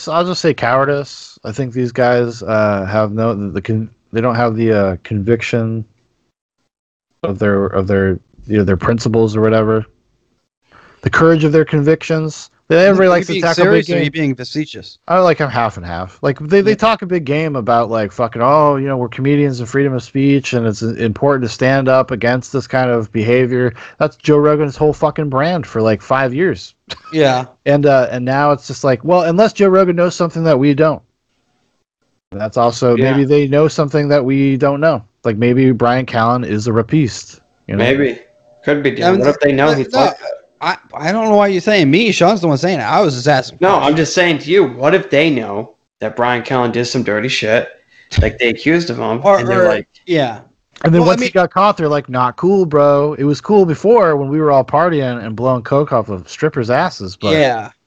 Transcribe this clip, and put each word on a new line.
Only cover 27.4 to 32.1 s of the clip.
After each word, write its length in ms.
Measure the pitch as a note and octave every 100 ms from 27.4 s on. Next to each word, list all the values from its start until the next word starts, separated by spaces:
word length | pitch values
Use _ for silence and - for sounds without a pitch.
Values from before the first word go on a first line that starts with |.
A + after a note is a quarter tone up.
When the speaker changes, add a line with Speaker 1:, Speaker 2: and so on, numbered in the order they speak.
| C3 _ C#3+
Speaker 1:
And, 200 | C#3+ C#3+
uh, 240 | C3+ B2
and 140 | B2+ B2
now 260 | C3+ D3
it's 160 | C#3 -
just 160 | C3+
like, 180 | C#3 A#2+ C#3+
well, 160 | F3+
unless 320 | E3+ E3+ G#3+
Joe 160 | - G3
Rogan 260 | F#3 F#3 F3
knows 200 | F3 -
something 280 | F3 E3
that 160 | E3 C#3
we 140 | C#3+
don't. 280 | C#3 D#3 C#3 - _ _ _ _ _ _ _ _ _ _